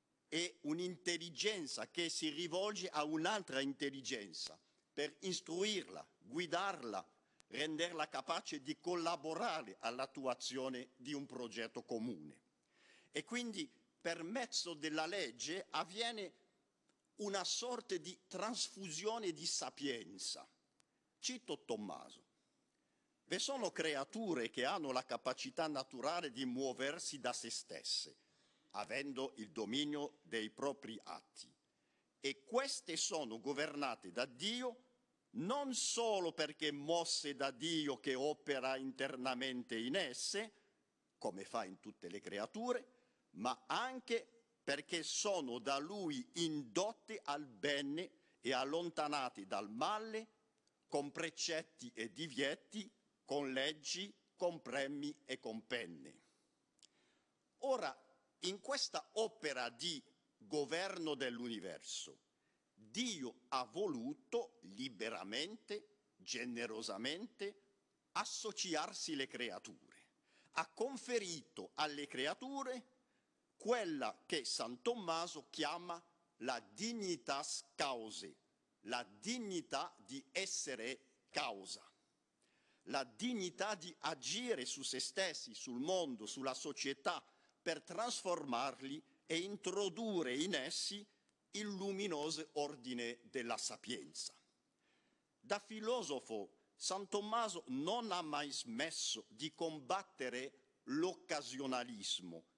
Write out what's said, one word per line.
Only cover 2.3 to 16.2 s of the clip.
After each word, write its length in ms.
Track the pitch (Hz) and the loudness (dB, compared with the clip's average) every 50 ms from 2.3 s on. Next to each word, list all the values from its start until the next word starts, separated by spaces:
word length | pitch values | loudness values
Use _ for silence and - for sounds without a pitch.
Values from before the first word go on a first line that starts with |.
| 147 147 180 170 151 180 190 208 214 190 180 185 | 0 0 -2 0 2 2 2 2 0 -2 -4 -2
a 160 | - 151 147 | 0 2 2
un'altra 560 | 151 156 160 160 180 220 214 185 - 131 135 | 2 2 2 4 4 2 2 0 0 0 2
intelligenza 1000 | 135 139 139 - 147 139 135 139 131 113 131 117 104 98 80 - - - 78 80 _ _ _ _ _ _ | 2 2 0 0 0 -2 -2 -2 -4 -2 -2 -2 -4 -4 -6 -6 -6 -6 -8 -10 _ _ _ _ _ _
per 240 | _ - 143 151 - - | _ 0 0 0 -2 -2
istruirla, 880 | - 190 180 - - - - 175 196 214 214 185 151 - 95 80 - - _ _ | -2 0 0 0 -2 -2 0 2 2 2 2 0 -2 -4 -8 -12 -12 -14 _ _
guidarla, 880 | - 98 120 156 180 160 151 170 190 202 190 151 127 117 104 95 90 - _ _ _ _ _ - - - | -14 -6 -2 -2 0 2 2 2 2 2 0 -2 -2 -2 -2 -2 -2 -6 _ _ _ _ _ -20 -16 -8
renderla 600 | 104 117 147 156 156 151 165 175 175 165 151 151 | -2 -2 0 0 2 2 0 0 2 0 -2 0
capace 540 | - 143 131 - 165 175 - - - 147 131 | -2 -2 0 0 0 0 0 -2 -6 -4 -4
di 160 | 139 151 - | -4 -6 -4
collaborare 960 | - 175 180 175 165 170 175 160 139 156 160 165 220 233 170 160 131 107 95 - | 0 0 2 2 4 2 2 0 0 -2 -2 0 0 0 0 0 -4 -6 -8 -4
all'attuazione 1080 | - 117 120 127 135 135 - 147 135 131 120 - - - 127 131 127 131 127 123 127 - _ | -2 -2 0 0 -2 -4 -4 -2 0 0 0 2 0 -2 -2 0 0 0 -2 -4 -6 -8 _
di 180 | - 127 147 147 | -12 -8 -4 -4
un 140 | 143 139 - | -4 -4 -6
progetto 560 | - 123 123 117 104 117 113 113 - - - | -6 -6 -6 -4 -4 -4 -4 -4 -4 -6 -4
comune. 580 | - 123 113 110 127 110 82 76 76 71 - _ _ _ _ _ _ _ _ - - - - - _ | -2 -2 0 0 0 -2 -4 -8 -12 -16 -18 _ _ _ _ _ _ _ _ -20 -20 -20 -20 -14 _
E 120 | - 151 - | -6 -4 -4
quindi 480 | - 233 240 240 233 214 196 156 135 - _ _ _ _ _ | -2 -2 -2 -2 -2 -2 -4 -4 -6 -8 _ _ _ _ _
per 220 | - 170 165 160 165 | -2 -2 -2 -2 -2
mezzo 500 | 170 214 262 247 - - - - 175 170 | -2 -2 -2 -2 0 0 0 0 0 -2
della 320 | 151 143 156 151 160 156 | -2 -2 0 2 2 2
legge 640 | 160 190 202 175 127 113 117 - 143 165 190 - - | 2 2 0 0 0 -2 -4 -4 -2 -2 -4 -4 -2
avviene 720 | - 147 170 165 180 208 233 233 240 214 | 0 0 0 0 0 -2 0 0 0 -2